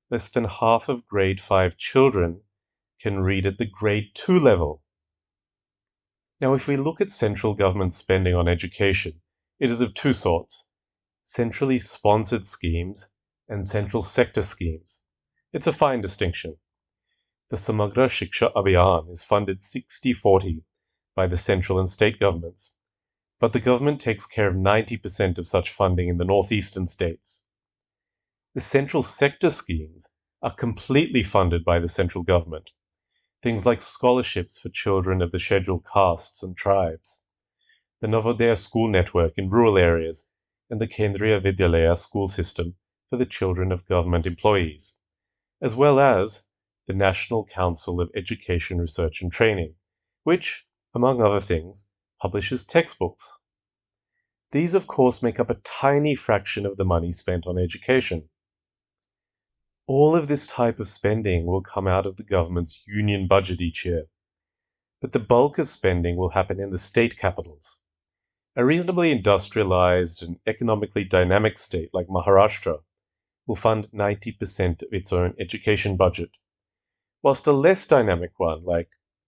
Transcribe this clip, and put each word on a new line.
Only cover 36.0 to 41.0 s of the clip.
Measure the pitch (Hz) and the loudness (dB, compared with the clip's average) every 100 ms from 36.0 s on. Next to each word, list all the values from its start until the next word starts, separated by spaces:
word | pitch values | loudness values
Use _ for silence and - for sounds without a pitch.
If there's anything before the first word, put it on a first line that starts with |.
| 92 85 - - | 2 2 -8 -14
and | 95 92 | -14 -4
tribes, | 101 98 85 80 - - _ _ _ _ _ _ _ - | 0 2 0 -6 -16 -20 _ _ _ _ _ _ _ -8
the | 107 | -2
Navodaya | 113 113 113 117 110 | 0 0 2 2 2
school | - 113 113 | 0 0 2
network | 95 87 90 82 - | 2 2 2 0 0
in | 95 | 0
rural | 113 113 95 | 4 6 6
areas, | 87 82 82 80 _ _ _ _ - | 4 2 -2 -10 _ _ _ _ -10
and | 113 | -6
the | 110 | -6
Kendriya | - | -2